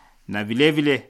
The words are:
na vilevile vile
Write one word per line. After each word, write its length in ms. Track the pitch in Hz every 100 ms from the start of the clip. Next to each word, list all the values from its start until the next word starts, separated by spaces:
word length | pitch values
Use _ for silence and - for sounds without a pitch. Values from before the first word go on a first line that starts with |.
| _ _ -
na 160 | 101
vilevile 520 | 104 117 156 151 147
vile 120 | 127